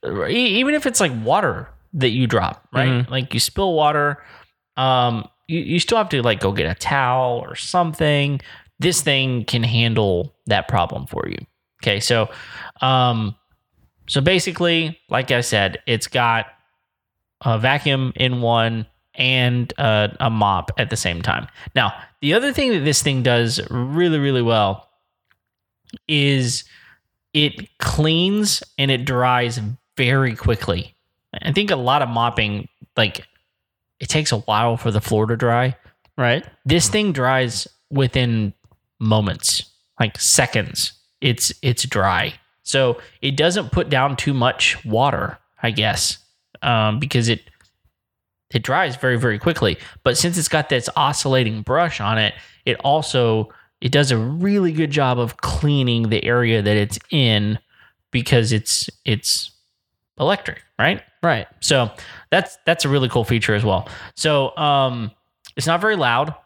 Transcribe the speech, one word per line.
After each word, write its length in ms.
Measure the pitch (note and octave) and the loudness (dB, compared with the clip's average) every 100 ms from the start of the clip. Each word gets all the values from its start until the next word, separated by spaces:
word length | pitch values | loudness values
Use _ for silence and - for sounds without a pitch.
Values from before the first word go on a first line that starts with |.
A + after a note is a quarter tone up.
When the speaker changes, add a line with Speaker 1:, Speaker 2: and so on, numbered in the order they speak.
Speaker 1:
e-, 540 | - - - A#3 B3 G3+ | -6 -4 -2 0 0 2
even 160 | C4 | 0
if 120 | D4 C4+ | 0 -2
it's, 120 | A#3+ | 0
like, 120 | F#3 A#2+ | 0 -2
water 460 | A2 E3+ F3+ A2+ - - _ | 0 0 0 -4 -10 -18 _
that 160 | E3 B2+ | 0 0
you 160 | A#2 B2 | 2 2
drop, 400 | A2 F2+ - _ | 2 0 -6 _
right? 160 | B2 C3 | -2 0
Speaker 2:
Mm-hmm. 220 | B2 B2 | 0 -2
Speaker 1:
Like, 200 | C3 B2+ | -4 -4
you 40 | - | -2
spill 340 | - - G3 | -2 -2 -2
water, 480 | D#3+ D3+ D3+ D3 C#3+ - - - _ _ - | 2 2 2 0 -2 -12 -20 -20 _ _ -2
um, 520 | C3 D#3 B2 A2+ - _ - | 2 4 2 0 -6 _ -6
you, 140 | D#3+ | -6
you 180 | - E3+ | -2 -2
still 200 | - A#3 | 2 0
have 100 | G#3 | 2
to, 140 | C#3+ | 0
like, 180 | A#2+ G#2 | 2 2
go 100 | F#2+ | 0
get 140 | G2 D#2 | 0 -2
a 80 | |
towel 640 | - - C#3 B2+ B2+ B2+ A#2+ - | -4 -2 0 2 0 0 -2 -8
or 80 | |
something. 880 | - - F3+ E3+ D3+ D#3 C#3+ C#3+ C#3 - - - _ | -12 -4 -2 -2 0 0 2 0 -2 -8 -20 -20 _
This 220 | F#3+ - | -2 0
thing 420 | D#3 C3+ C3 B2 | 0 0 0 -2
can 180 | G#2+ B2 | -2 -2
handle 720 | A#2 A#2 A#2 A2 G#2 F2+ F2 _ - | 0 2 2 2 2 0 -4 _ -2
that 200 | G2+ - | -2 0
problem 400 | F#2 E2+ B1 C2+ | 0 0 -4 -8
for 220 | - G1+ | -8 -8
you. 100 | G1+ G1+ _ _ _ | -8 -14 _ _ _
Okay, 180 | - G2+ | -2 -2
so, 280 | - A#2 G#2+ - - - - - | 2 0 0 -6 -18 -16 -18 -4
um, 560 | C3 C3 B2 A#2 G#2+ - _ _ _ _ _ _ - | 0 2 2 0 -4 -6 _ _ _ _ _ _ -4
so 120 | C#3 | 0
basically, 760 | C#3 F#3 F3+ E3 F3 E3 D#3+ E3 _ | 2 2 0 -2 0 0 -2 -8 _
like 200 | A#2+ C3 | -4 0
I 100 | B2 | -2
said, 360 | A#2+ G#2+ G2 - - | 2 0 0 -2 -4
it's 200 | A2+ - | -4 -2
got 380 | C3 A#2 A2+ - _ _ _ _ _ _ _ _ _ | 0 2 0 -4 _ _ _ _ _ _ _ _ _
a 160 | - A2+ | -2 0
vacuum 540 | B2 C#3+ D3 C3+ C3 - | 2 0 0 0 -2 0
in 240 | B2+ B2 | -2 0
one 460 | A#2 A#2 A2+ A2+ A2 _ _ | 0 2 2 -2 -8 _ _
and 580 | - B2+ C3 B2 B2 A#2+ - | -2 0 2 2 0 -2 -2
a, 400 | C#3+ G#2+ G#2 - | 0 2 0 -2
a 100 | C3 | -2
mop 400 | A2 G2+ F#2 - - | 0 2 0 -2 -4
at 100 | A#2 | -2
the 80 | A2 | -2
same 240 | F#2 E2 | -4 -4
time. 260 | G2 - - - - | -2 -4 -4 -16 -4
Now, 180 | - G#2+ - - _ | 0 0 -2 -18 _
the 100 | C#3+ | 0
other 180 | F#3+ C#4 | 2 2
thing 200 | C4+ C4+ | 0 0
that 80 | G3+ | 0
this 220 | C#3+ C#3 | 0 0
thing 200 | D3+ C3+ | 0 0
does 380 | B2 A#2+ A#2 A2 - | 2 2 2 -2 -4
really, 480 | B2 B2 D3+ F3 D#3 | -4 -2 0 2 2
really 220 | C#3 C3 | 0 0
well 480 | A#2 A2+ G2+ G2 - _ _ _ _ _ _ _ _ _ _ - - | 2 2 2 -2 -10 _ _ _ _ _ _ _ _ _ _ -18 -2
is 560 | D3+ C#3 C#3 B2 C3 - - - _ _ _ _ | 0 2 2 0 -4 -8 -20 -20 _ _ _ _
it 420 | D#3 D3 - - _ | 0 0 -2 -16 _
cleans 840 | - - D#3 D#3+ F3+ G#3 G#3 - - - | -4 0 0 2 2 0 0 -2 -6 -4
and 120 | C#3 | 0
it 140 | C3 | 0
dries 560 | B2 B2 B2+ B2 A#2+ A#2+ G#2 B2 _ - | 0 0 2 2 0 -4 -6 -8 _ -2
very 380 | B2+ C3+ C3 | 2 2 2
quickly. 600 | A2 - A2+ - F2 E2 _ _ _ _ - | 0 -2 -2 0 -4 -4 _ _ _ _ -8
I 100 | - | -2
think 180 | D3+ G#3 | 0 0
a 60 | D#3 | 0
lot 260 | B2 C#3+ | 2 2
of 60 | B2+ | 0
mopping, 600 | A#2 A#2+ A2+ G#2+ G#2 - _ - - | 0 0 0 -2 -4 -8 _ -8 0
like, 300 | G#2+ - - _ _ _ _ _ _ _ | 0 -2 -16 _ _ _ _ _ _ _
it 80 | C3+ | -4
takes 240 | D3+ D3+ | -2 0
a 60 | A2 | -2
while 380 | A2 G#2+ A#2 A#2 | 0 0 0 0
for 140 | A#2+ | 0
the 100 | G#2 | -2
floor 260 | - G#2+ A2 | 0 0 0
to 100 | A2+ | 0
dry. 400 | B2 A#2 C3 C3 - _ _ - | 0 2 0 -4 -14 _ _ -2
Speaker 2:
Right. 280 | A#2+ A#2+ - _ | 2 0 -2 _
Speaker 1:
This 240 | - E3 E3 | 0 2 2
thing 240 | G#3+ G#3 | 0 0
dries 560 | C#3+ B2+ C3 B2 A2+ - _ _ | 0 2 2 0 -4 -10 _ _
within 640 | C#3+ C3 C3+ B2 A2+ G#2 - _ _ _ _ | 0 0 2 0 0 -2 -6 _ _ _ _
moments, 720 | A2 A2 G#2 - - - - _ _ - | 2 2 2 -2 -4 -4 -6 _ _ -2
like, 180 | A2+ - | -2 0
seconds. 720 | - - - A#2 G2 - - - _ _ | 0 2 2 0 -2 -4 -6 -8 _ _
It's, 320 | C#3 A2+ - - | -2 0 -2 -2
it's 220 | C3 A#2+ | -2 -2
dry. 500 | B2+ - G2 F2+ - - _ _ | -2 0 0 0 -2 -8 _ _
So 380 | - C#3 C3 A#2+ - _ | -4 0 2 0 -8 _
it 160 | C#3 C#3 | -4 2
doesn't 340 | D#3+ F#3+ C3+ | 2 2 -2
put 180 | - - | -2 0
down 260 | C#3 C#3 C3+ | 2 2 0
too 160 | - | -2
much 480 | C3+ A#2+ - - - | 2 0 2 0 -2
water, 540 | A#2 A2 C#3 - - - _ _ | -2 0 2 0 -6 -8 _ _
I 80 | A#2 | -2
guess, 480 | G#2 G#2+ - - - _ _ _ - | 0 0 0 -4 -6 _ _ _ -6
um, 360 | - A#2 G#2+ G#2+ | 0 2 2 0
because 300 | D3 B2+ A#2 | 0 0 0
it, 140 | A2+ - _ _ _ _ _ _ _ _ _ _ | -2 -4 _ _ _ _ _ _ _ _ _ _
it 120 | - | -4
dries 340 | - C#3+ F3+ B2 | 0 0 0 -2
very, 220 | C3 A#2+ | -2 0
very 200 | A#2+ G#2+ | 0 0
quickly. 380 | - D#3+ A2 D#2+ - - | -2 0 -2 -2 -10 -4
But 120 | - A#2+ | -2 0
since 180 | E3+ F3 | 0 0
it's 100 | D#3 | 0
got 200 | D#3+ D3 | -2 0
this 200 | C3 - - | -2 -2 0
oscillating 680 | C#3+ C#3+ C#3 C3 A#2 A2 | 0 0 0 2 2 -2
brush 380 | G#2 C3+ E3+ - | -2 0 0 -2
on 180 | G#2 A2 | -2 2
it, 160 | G#2 - - _ | 0 -2 -18 _
it 120 | - A#2 | -4 -2
also 680 | C#3 D3+ C#3+ C3 A#2+ A2 G#2+ - _ _ | 0 0 0 2 2 2 0 -8 _ _
it 120 | B2 | 0
does 180 | C#3+ C#3 | 2 4
a 60 | A#2 | 2
really 540 | A2+ D#3 F#3+ G3+ F3+ | 0 0 2 2 2
good 180 | D#3 D#3 | 2 0
job 280 | C#3+ C3+ B2 | 2 2 2
of 180 | A#2 - | -2 -4
cleaning 720 | - - D3 C#3+ B2+ A#2 A2+ | -4 0 2 2 2 2 2
the 160 | A2 | 0
area 380 | - A#2+ A#2 A2+ | 2 2 4 2
that 140 | G2+ G#2+ | 4 2
it's 220 | G#2 - - | 0 -4 -4
in 480 | D#3 B2 G#2+ G#2 G#2+ _ _ - _ _ | 2 4 4 2 -4 _ _ -20 _ _
because 420 | B2 A#2 B2 A2 | -4 2 4 4
it's, 360 | A2 - - - - | 0 0 -4 -4 -8
it's 460 | - G#2+ - - - _ _ _ _ _ _ _ | -4 -2 -2 -4 -4 _ _ _ _ _ _ _
electric, 440 | C#3+ G3 - - - - | 0 0 -4 -12 -16 -2
right? 240 | C3+ G#2 - _ | -2 -2 -8 _
Speaker 2:
Right. 240 | E3+ A#2+ - _ | -2 -2 -4 _
Speaker 1:
So 300 | - C#3 A2+ - - - - | 0 2 2 -4 -20 -20 0
that's, 260 | F3 F#3+ - | 0 0 -6
that's 200 | - E3+ | -2 0
a 40 | D3 | 2
really 200 | C#3 B2+ | 0 2
cool 160 | B2 | 0
feature 300 | A2 A#2 G#2+ | 0 0 2
as 100 | G#2 | 0
well. 240 | A2 F#2 - - - | 2 0 -2 -14 -18
So, 420 | - D#3 D3 - - | -4 0 0 0 -2
um, 540 | D3+ C#3+ C3+ A#2+ A2 _ _ _ - - | 0 2 0 -2 -8 _ _ _ -16 -8
it's 100 | C3+ | -2
not 140 | E3+ | 0
very 160 | G#3 G#3 | 0 0
loud 380 | C3 A#2+ D3+ D3 | 2 2 -2 -6